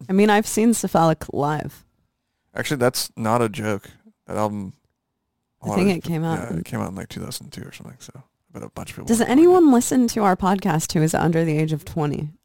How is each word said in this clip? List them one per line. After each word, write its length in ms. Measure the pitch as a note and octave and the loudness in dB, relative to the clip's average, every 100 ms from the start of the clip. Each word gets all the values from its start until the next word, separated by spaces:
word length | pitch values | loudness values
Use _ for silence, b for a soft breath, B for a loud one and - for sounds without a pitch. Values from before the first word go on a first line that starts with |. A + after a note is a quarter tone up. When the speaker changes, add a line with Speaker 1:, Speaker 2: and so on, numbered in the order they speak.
| B2+ | -2
Speaker 1:
I 60 | |
mean, 160 | F#3+ G#3+ | 4 4
I've 180 | G#3 G#3+ | 4 2
seen 260 | - A#3 | 0 2
Cephalic 520 | A3 F#3+ E3+ E3 D#3+ - | 0 0 2 2 0 -4
live. 500 | - C#3+ D3+ D3 - _ _ _ _ _ _ _ - | -4 -2 -4 -8 -14 _ _ _ _ _ _ _ -10
Speaker 2:
Actually, 220 | - C#3+ | -6 0
that's 340 | B2 - - - | 0 0 -6 -4
not 240 | A2 A#2+ | 0 2
a 80 | A2+ | 0
joke. 400 | G2 G#2+ G2 - - _ _ - | -2 -4 -4 -8 -20 _ _ -10
That 100 | F#2 | -4
album, 360 | G#2+ G#2 F#2+ - _ _ _ _ _ _ _ _ | -4 -4 -10 -14 _ _ _ _ _ _ _ _
a 40 | - | -4
Speaker 1:
I 40 | |
Speaker 2:
lot 60 | G3+ | 0
Speaker 1:
think 120 | G3 | 0
Speaker 2:
of 80 | E3 | 0
Speaker 1:
it 60 | |
came 200 | E3+ D#3+ | -4 -4
out 160 | E3 D#3+ | -4 -4
Speaker 2:
yeah, 100 | - | -6
Speaker 1:
in 60 | E3 | -8
Speaker 2:
it 60 | - | -8
came 140 | A2+ | -8
out 100 | F#2 | -8
in, 60 | F#2+ | -10
like, 140 | F2+ | -12
two 120 | - | -12
thousand 300 | - - - | -12 -12 -14
two 120 | - | -16
or 80 | - | -18
something. 260 | - - - | -18 -20 -20
So, 140 | - C3 | -20 -20
I 60 | _ _ _ - | _ _ _ -18
bet 40 | |
a 60 | - | -16
bunch 220 | - - | -14 -14
of 40 | - | -12
people 100 | - | -2
Speaker 1:
Does 120 | A3+ | 0
Speaker 2:
went, 120 | A3+ | 2
Speaker 1:
anyone 400 | C4 F4 F#4 D#4 | 6 6 8 6
listen 360 | A#3+ - C4 A#3 | 6 4 2 0
to 120 | A3+ | 2
our 120 | G#3 F#3+ | 2 2
podcast 560 | F#3 G3 F#3+ D#3 - | 2 2 0 -2 -2
who 80 | E3 | 0
is 120 | D#3 - | 2 2
under 280 | E3+ E3 | 2 0
the 140 | E3 D3+ | 0 0
age 160 | D#3 | -2
of 100 | D#3 | -4
twenty? 460 | - E3 D3 C#3+ D3+ - | -6 -4 -4 -4 -8 -10